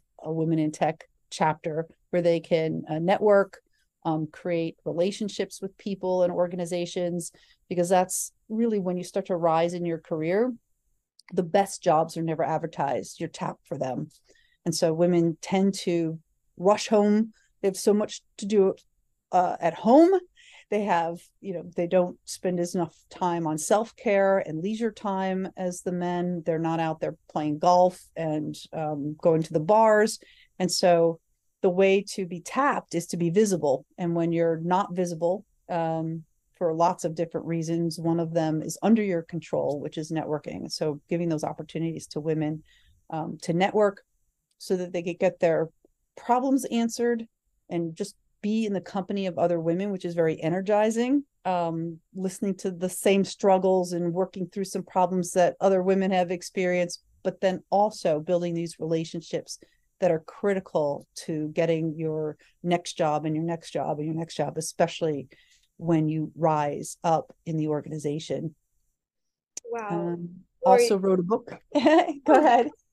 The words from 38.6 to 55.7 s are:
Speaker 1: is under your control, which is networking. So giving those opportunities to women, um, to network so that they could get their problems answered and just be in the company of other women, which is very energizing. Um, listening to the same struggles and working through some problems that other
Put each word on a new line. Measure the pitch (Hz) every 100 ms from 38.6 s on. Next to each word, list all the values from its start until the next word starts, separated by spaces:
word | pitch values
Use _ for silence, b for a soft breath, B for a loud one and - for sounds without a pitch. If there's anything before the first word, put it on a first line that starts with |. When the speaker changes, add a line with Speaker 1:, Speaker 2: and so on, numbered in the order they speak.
Speaker 1:
is | 160 -
under | 202 220
your | 208 170
control, | 165 170 - 147 143 143
which | 143 165
is | 160
networking. | 160 - 151 - 90 165
So | - 156 147 -
giving | 170 175
those | 156
opportunities | 151 156 160 160 165 160 -
to | 156
women, | 151 156 151 156 b b b b -
um, | 160 160 160
to | -
network | 170 196 214 202 202 _ _ _ _ _ _
so | - 185
that | 180
they | 180
could | 170 175
get | 190 180
their | 175 156 165 - _ _ _ -
problems | - 247 269 269 -
answered | 233 233 - 240 233 226 _ _ _ -
and | 170 170 160
just | 202 - _ _
be | 208 220 220
in |
the | 190
company | - 202 185 202 190
of | 135
other | 170 170
women, | 165 170 202
which | 190 175
is |
very | 170 160 -
energizing. | 160 185 190 208 220 226 247 285 - _ 190
Um, | 180 170 165 165 160 _
listening | 190 185 185 202 185
to | 190
the | 175 180
same | - 208 196
struggles | 196 - - 190 190 185 175
and | 175 175
working | 170 185 196 175
through | 202 190
some | 196
problems | - 185 180 185 175
that | 185 170 -
other | 196